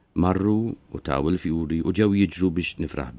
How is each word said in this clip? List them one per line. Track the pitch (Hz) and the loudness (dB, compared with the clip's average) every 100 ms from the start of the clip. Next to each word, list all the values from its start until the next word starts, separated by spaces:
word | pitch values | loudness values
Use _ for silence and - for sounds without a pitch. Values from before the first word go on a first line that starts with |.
| _ - | _ 0
Marru | 90 92 101 107 113 | 2 2 2 0 -2
u | - _ 69 | -6 _ -10
taw | - 69 76 | -4 0 0
il-fjuri | 90 82 82 78 82 | 0 -2 -2 -2 -2
u | 82 | 0
ġew | 98 107 101 | 2 4 4
jiġru | 95 - 92 82 | 2 2 0 0
biex | 82 - | -4 -6
nifraħ | 82 - 64 | -6 -6 -8